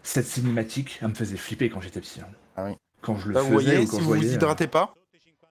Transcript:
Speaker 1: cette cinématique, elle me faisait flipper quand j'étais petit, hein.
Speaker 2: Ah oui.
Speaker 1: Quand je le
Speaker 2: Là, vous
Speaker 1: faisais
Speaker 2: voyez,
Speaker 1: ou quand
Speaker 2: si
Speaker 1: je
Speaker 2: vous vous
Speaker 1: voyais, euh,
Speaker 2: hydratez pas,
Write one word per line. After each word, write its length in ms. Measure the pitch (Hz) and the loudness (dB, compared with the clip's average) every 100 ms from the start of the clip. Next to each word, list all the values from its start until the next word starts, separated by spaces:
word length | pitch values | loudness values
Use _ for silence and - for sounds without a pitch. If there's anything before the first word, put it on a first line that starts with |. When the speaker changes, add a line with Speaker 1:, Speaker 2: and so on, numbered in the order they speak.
Speaker 1:
cette 220 | - - 123 | -4 -2 -2
cinématique, 720 | - 123 117 113 - 135 - | -2 0 0 -2 -4 -8 -6
elle 80 | 110 | -6
me 40 | 107 | -4
faisait 220 | 107 95 | -4 -6
flipper 320 | - - 120 | -8 -4 -2
quand 120 | 98 | -2
j'étais 200 | 90 90 | -8 -12
petit, 200 | - - | -12 -16
hein. 60 | 87 101 _ - | -18 -20 _ -8
Speaker 2:
Ah 100 | 98 | -8
oui. 80 | 98 _ _ | -8 _ _
Speaker 1:
Quand 140 | - 107 | -6 -4
je 140 | 95 | -2
le 40 | |
Speaker 2:
Là, 80 | 101 | 0
vous 160 | 135 - | 4 4
Speaker 1:
faisais 120 | 139 | 6
Speaker 2:
voyez, 60 | 139 | 4
Speaker 1:
ou 60 | 113 | 4
quand 60 | |
Speaker 2:
si 40 | 107 | 2
Speaker 1:
je 60 | |
Speaker 2:
vous 80 | 165 | 2
vous 40 | - | 2
Speaker 1:
voyais, 140 | 113 | 2
euh, 40 | 127 | 2
Speaker 2:
hydratez 320 | 156 151 160 | 2 2 2
pas, 260 | 156 196 - _ _ _ _ _ | 2 0 -2 _ _ _ _ _